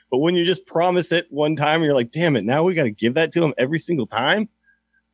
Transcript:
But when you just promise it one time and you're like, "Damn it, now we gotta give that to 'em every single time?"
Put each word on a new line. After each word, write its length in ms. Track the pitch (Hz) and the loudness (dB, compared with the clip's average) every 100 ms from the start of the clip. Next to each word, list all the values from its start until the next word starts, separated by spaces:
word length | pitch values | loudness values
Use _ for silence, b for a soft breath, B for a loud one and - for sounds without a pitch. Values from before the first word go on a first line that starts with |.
| b | b
But 60 | 127 | 0
when 180 | 165 180 | 2 2
you 80 | |
just 220 | 170 180 - | 0 -2 -4
promise 480 | 165 180 180 165 | -2 0 0 0
it 140 | 170 170 | -2 -2
one 260 | 139 151 151 | -2 -2 0
time 200 | 151 160 | 0 2
and 100 | 151 | 2
you're 80 | |
like, 180 | 135 120 | 2 0
"Damn 240 | 156 170 127 | 0 0 0
it, 80 | |
now 200 | 101 143 | 0 0
we 100 | 175 | 0
gotta 160 | 165 123 | 0 -2
give 240 | 104 113 | 0 -2
that 180 | 143 165 | 0 0
to 120 | 170 160 | 0 0
'em 80 | - | 0
every 220 | 131 160 | -2 -2
single 280 | - 165 107 | -4 -4 -4
time?" 420 | 110 139 202 214 _ _ _ _ _ _ | -2 0 0 -2 _ _ _ _ _ _